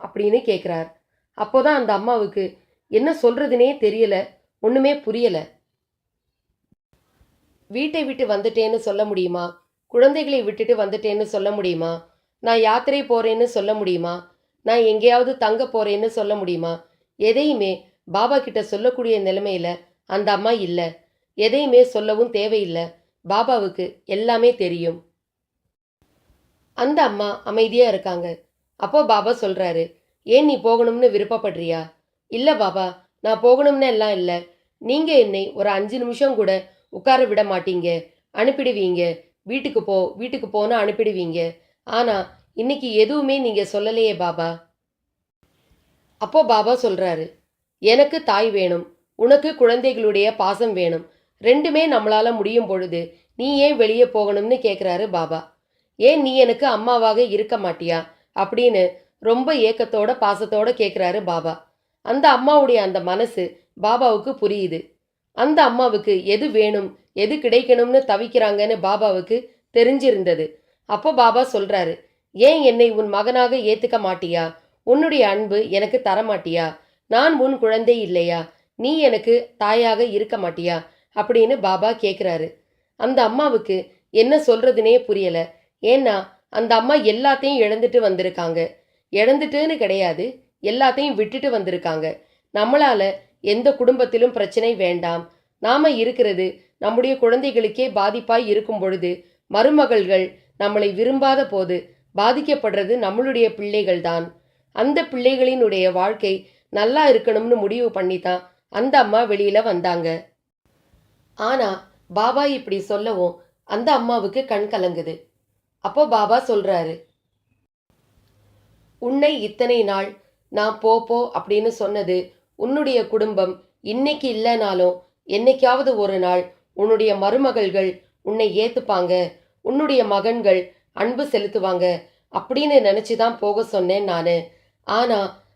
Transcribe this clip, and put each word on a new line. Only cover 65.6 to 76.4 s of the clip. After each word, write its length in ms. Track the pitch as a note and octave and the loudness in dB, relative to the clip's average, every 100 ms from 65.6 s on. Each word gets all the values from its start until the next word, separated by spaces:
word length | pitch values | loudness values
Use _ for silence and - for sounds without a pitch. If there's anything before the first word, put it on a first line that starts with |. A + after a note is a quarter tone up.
அம்மாவுக்கு 500 | C#4 A#3+ B3+ G#3+ G#3+ F#3+ F#3 | 4 4 0 0 0 0 0
எது 200 | G#3 C#4+ | 0 0
வேணும், 400 | G#3+ G#3+ G#3 F#3+ - _ - | 2 2 0 -6 -10 _ -4
எது 180 | G#3 D4+ | -2 -2
கிடைக்கணும்னு 640 | B3+ A#3 B3 B3 A#3+ C4 | 2 2 4 4 4 2
தவிக்கிறாங்கன்னு 720 | C4 G3+ A3+ B3 A3 G3+ G#3 A3 | 2 0 -2 0 0 2 0 -2
பாபாவுக்கு 560 | F#3+ G3+ G#3+ F#3 F3+ A3+ B3 _ _ | -2 0 0 -2 -2 -4 -4 _ _
தெரிஞ்சிருந்தது. 720 | A#3 A#3 C4+ C4+ G#3 F3 D#3+ D#3 - _ _ - | 4 4 4 2 2 2 -2 -2 -10 _ _ -6
அப்போ 220 | G#3 D4+ | -4 0
பாபா 280 | C4 A#3 A#3 B3+ | 4 4 4 0
சொல்றாரு, 460 | G#3 G3 G3+ E3+ - _ _ _ | 0 -2 -2 -2 -6 _ _ _
"ஏன் 260 | F#3 B3+ D#4+ | 4 4 6
என்னை 260 | C#4 A#3 A#3 | 4 6 4
உன் 180 | G#3+ G#3+ | 2 -2
மகனாக 480 | G3+ G#3+ B3+ B3 C4 | -2 0 2 2 2
ஏத்துக்க 340 | G#3+ G#3+ A#3+ A#3 | 0 0 0 -2
மாட்டியா? 440 | F#3+ F3+ E3+ E3+ E3 D#3+ _ _ - | -2 -4 -4 -4 -4 -8 _ _ 0
உன்னுடைய 360 | C4 D#4+ D4 G#3+ | 2 4 2 2
அன்பு 300 | G3 G#3+ G3+ G#3+ | 2 -2 -2 0
எனக்கு 300 | G3 G#3 B3+ | -2 0 -2
தர 160 | G#3+ G3 | 0 -2
மாட்டியா? 440 | A3 G3 | -2 -4